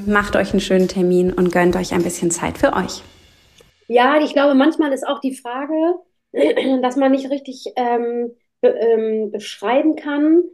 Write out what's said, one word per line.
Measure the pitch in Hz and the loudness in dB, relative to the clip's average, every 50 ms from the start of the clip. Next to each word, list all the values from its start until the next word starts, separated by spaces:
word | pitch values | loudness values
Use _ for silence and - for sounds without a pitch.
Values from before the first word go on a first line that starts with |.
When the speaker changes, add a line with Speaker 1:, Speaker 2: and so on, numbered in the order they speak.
| 202 202 | -2 0
Speaker 1:
macht | 208 208 208 - - - | 0 0 0 0 0 0
euch | 196 196 | 0 0
einen | - 196 | 0 -2
schönen | 190 - 190 185 185 180 | 0 2 2 2 2 2
Termin | - 190 180 180 180 180 180 180 180 | 0 0 0 2 2 2 2 0 0
und | - 180 180 | 0 0 2
gönnt | 170 180 175 175 175 | 2 2 2 2 2
euch | 185 180 - 180 | 0 -2 -2 -2
ein | 180 175 | -2 -2
bisschen | 180 175 - - 170 | -2 -4 -2 -2 -2
Zeit | 170 - - 165 165 - | -2 -2 -4 -6 -2 0
für | - 277 - | 0 0 2
euch. | - 185 - - - - - - _ _ _ _ _ _ _ _ _ _ _ _ _ _ - | 0 -4 -6 -10 -14 -16 -20 -20 _ _ _ _ _ _ _ _ _ _ _ _ _ _ 0
Speaker 2:
Ja, | 233 240 247 262 285 302 | 2 4 4 4 4 2
ich | 302 - - | 2 2 2
glaube, | 277 277 285 277 | 2 2 4 4
manchmal | 262 269 302 311 311 320 294 269 | 4 4 4 2 2 0 -2 -2
ist | 254 - | -4 -4
auch | 233 285 277 | -6 -6 -4
die | - 262 262 | -6 -6 -8
Frage, | - - 240 240 262 285 277 311 311 320 339 359 349 - _ _ _ _ _ | -8 -10 -8 -8 -8 -6 -4 -2 0 0 0 -2 -4 -8 _ _ _ _ _
<clears throat> | - - 285 311 - - - 262 269 254 | -2 0 0 0 0 0 0 0 0 0
dass | 254 254 247 | 0 -2 0
man | 277 269 269 | 0 2 2
nicht | 269 277 269 262 | 2 0 0 -4
richtig, | 277 277 277 - 262 - - - - | -6 -8 -8 -12 -16 -14 -14 -8 -6
ähm, | - 247 240 240 233 240 233 240 240 240 233 233 _ _ _ _ _ | -4 -2 0 -2 -2 -2 -4 -4 -6 -6 -8 -10 _ _ _ _ _
be-, | - 247 | 0 2
ähm, | - - 214 226 226 220 220 220 220 220 220 208 | 2 2 2 2 2 2 0 -2 -2 -2 -4 -6
beschreiben | 214 208 208 - - - - 208 240 269 302 311 302 | -6 -10 -12 -12 -14 -8 -4 0 0 2 2 2 0
kann, | - - 294 285 294 294 311 320 339 349 - | -2 -4 -6 -2 0 2 4 4 4 2 0